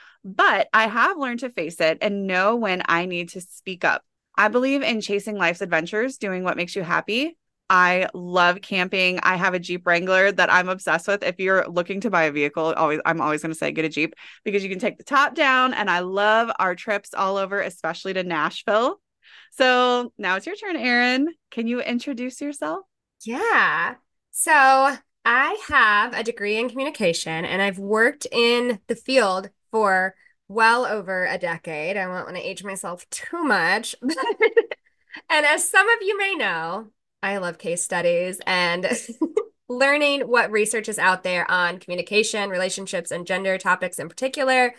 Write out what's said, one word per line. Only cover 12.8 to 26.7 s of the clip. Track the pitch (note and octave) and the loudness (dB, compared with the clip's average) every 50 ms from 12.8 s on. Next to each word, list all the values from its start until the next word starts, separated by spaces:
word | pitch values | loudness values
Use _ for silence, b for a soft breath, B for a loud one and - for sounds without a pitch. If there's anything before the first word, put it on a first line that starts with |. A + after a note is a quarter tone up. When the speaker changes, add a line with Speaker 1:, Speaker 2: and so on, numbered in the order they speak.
| D#3+ D3 D3+ D3+ - | 0 0 0 0 0
Speaker 1:
I'm | E3 E3 E3 | -2 -2 0
always | C3+ D3+ D3+ D3+ | 0 -2 -2 -2
gonna | - E3 D#3 | -4 -6 -6
say, | - D#3 D3 | -4 -4 -4
"Get | D3+ D#3+ D#3+ | -2 -2 -4
a | D#3 | -4
Jeep," | D#3 D3+ D#3+ E3 - B B B B B B | -2 -4 -4 -4 -6 B B B B B B
because | G#3+ G3 G3+ G3 | -4 -2 -2 -2
you | F#3+ | -4
can | F#3+ F#3 | -6 -4
take | A#3+ G3+ - | -4 -6 -6
the | - - | -8 -6
top | - C#4+ C#4 C#4+ D4 B3+ | 0 2 2 2 2 2
down, | D#4+ D4 C4+ C4 B3+ B3+ B3+ A#3 | 2 2 4 4 4 2 2 0
and | - G#3 F#3+ | -2 0 0
I | F3 F3+ | 0 0
love | F3+ F#3 F#3+ G3+ G#3 G#3+ A3 A3+ A#3 A#3 - - | 0 -2 -2 2 4 4 4 4 2 0 -2 -2
our | F#3+ F#3 F#3 | -2 -2 -2
trips | - - A3+ G3+ G3+ - - - | -4 -4 -4 -4 -4 -6 -6 -6
all | - G3 F#3+ G3 | -4 -2 -2 -2
over, | G3 G3 F#3 G3 G3+ | -2 -4 -2 -2 -4
especially | - F#3 - - - D#3+ E3 - - F#3+ F#3 | -4 -4 -6 -6 -6 -6 -6 -6 -6 -6 -4
to | F#3 F3+ | -4 -4
Nashville. | F3+ E3+ D3+ D3+ F#3 - - - - G3+ A3 A#3+ D4+ G4 - _ _ _ _ B B B B B B | -2 -2 -2 -2 -2 -4 -4 -2 0 2 2 2 0 -2 -6 _ _ _ _ B B B B B B
So | B - C4 B3+ B3+ B3 B3 B3 B3 B3 B3 A#3 - | B 2 2 4 4 4 4 4 2 0 -2 -4 -8
now | - G3+ F3+ F#3+ | -6 -2 -2 -2
it's | G3 - | -2 -4
your | D#4+ G4+ | -8 -10
turn, | G4+ G#4+ F#4+ E4+ | -8 -6 -6 -4
Erin. | B3+ A#3 B3 A#3+ A#3+ B3 B3 B3+ C4 D4 E4+ E4 _ _ - | -2 0 2 2 2 2 2 2 2 0 -2 -4 _ _ -12
Can | - A#3+ A3+ | -8 -6 -4
you | A3+ B3 A#3+ | -4 -4 -4
introduce | - - A#3+ A#3+ - D4 C4+ A#3 B3 B3+ - - | -4 -4 -4 -4 -4 -6 -8 -6 -8 -8 -8 -8
yourself? | D4 D4 C#4+ - D4+ D4+ E4 G4 - _ _ _ _ _ _ - - | -8 -8 -8 -6 -6 -6 -6 -8 -10 _ _ _ _ _ _ -14 -10
Speaker 2:
Yeah. | A3 A#3+ D#4 A4 A#4 - A3+ G3 E3+ - E3 E3+ - - - _ _ _ _ _ _ | -8 -6 -2 0 2 2 2 2 2 0 -2 -4 -4 -6 -10 _ _ _ _ _ _
So | - - - E4 D#4 C#4+ C4+ C4+ C4+ C4+ C4+ C#4 C4 - _ _ _ _ - | -6 -2 2 4 6 6 8 8 8 6 4 2 0 -2 _ _ _ _ -2
I | A#3 A#3+ C4 C#4+ E4 G#4 G#4+ - | 0 2 2 2 0 -2 -4 -4
have | - D4+ C4+ A3+ G#3+ G#3 G#3 A3+ B3 - | 0 2 4 4 4 4 2 2 0 -2
a | - A3 | -6 -4
degree | A#3 A3 - G3+ G#3 G#3+ | -4 -2 -2 -2 -2 -2
in | A3 B3 | -2 -2
communication, | A#3 | -4